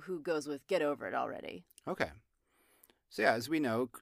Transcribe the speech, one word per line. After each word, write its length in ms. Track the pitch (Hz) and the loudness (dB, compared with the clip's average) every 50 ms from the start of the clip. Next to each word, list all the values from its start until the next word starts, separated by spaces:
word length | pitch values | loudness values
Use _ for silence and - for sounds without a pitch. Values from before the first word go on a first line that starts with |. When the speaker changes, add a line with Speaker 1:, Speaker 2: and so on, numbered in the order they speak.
| - | -8
Speaker 1:
who 180 | 185 185 165 | -6 -6 -4
goes 240 | 139 175 160 151 135 | -2 0 0 0 0
with, 200 | 147 147 139 - | -4 -8 -8 -2
"Get 140 | - 196 175 | 0 2 4
over 260 | 151 147 143 - 117 | 4 2 2 0 -2
it 60 | 92 117 | -2 -2
already." 520 | 131 127 113 - - - - - 180 175 _ - - _ | -2 -2 -2 -4 -8 -8 -10 -12 -12 -16 _ -20 -10 _
Speaker 2:
Okay. 240 | 151 185 - 135 - 73 - _ _ _ _ _ _ _ _ _ _ _ _ - _ _ _ _ _ | -6 -2 -2 -2 -4 -4 -16 _ _ _ _ _ _ _ _ _ _ _ _ -20 _ _ _ _ _
So, 100 | - - | -2 4
yeah, 140 | 220 170 117 | 4 4 4
as 160 | 117 113 143 | 4 2 0
we 100 | 160 160 | 0 2
know, 300 | 147 120 113 117 131 123 - - | 2 2 2 2 0 -2 -4 -12